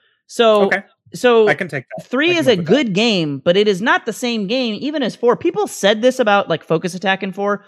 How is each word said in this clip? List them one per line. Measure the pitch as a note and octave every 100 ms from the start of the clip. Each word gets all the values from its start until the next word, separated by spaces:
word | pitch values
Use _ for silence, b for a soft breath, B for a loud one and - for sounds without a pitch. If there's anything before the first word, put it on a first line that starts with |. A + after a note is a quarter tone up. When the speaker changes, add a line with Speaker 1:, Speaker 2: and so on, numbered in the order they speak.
| _ _ _
Speaker 1:
So, | - A3+ G#3
Speaker 2:
Okay. | G3 F#3+ - _ _
Speaker 1:
so | - B3 A#3 G#3
Speaker 2:
I |
can | - F3
take | C#3+ - -
that. | -
Speaker 1:
Three | B3+ E4
Speaker 2:
I |
can | E4+
Speaker 1:
is | C4
Speaker 2:
live | F#3
Speaker 1:
a |
Speaker 2:
with | D#3
Speaker 1:
good | C4+ A#3+
Speaker 2:
that. |
Speaker 1:
game, | F#3 A#3 F#3+ D3+ C3+
but | F3 F#3+
it | G#3+
is | F3+
not | B3 F4+ A#3+
the |
same | - B3 A3+ F#3+
game, | C4 A#3 G#3
even | C4+ D4+
as | G#3+ -
Four. | A#3+ A3+
People | F4 G4+ F#4
said | - G3+ G#3+
this | B3+ B3+
about, | G#3 G3+ F#3+
like, | D#3+ -
Focus | E3 F3+ F3+
Attack | G3 F#3+
and | G3
Four, | F#3 G3+ G3+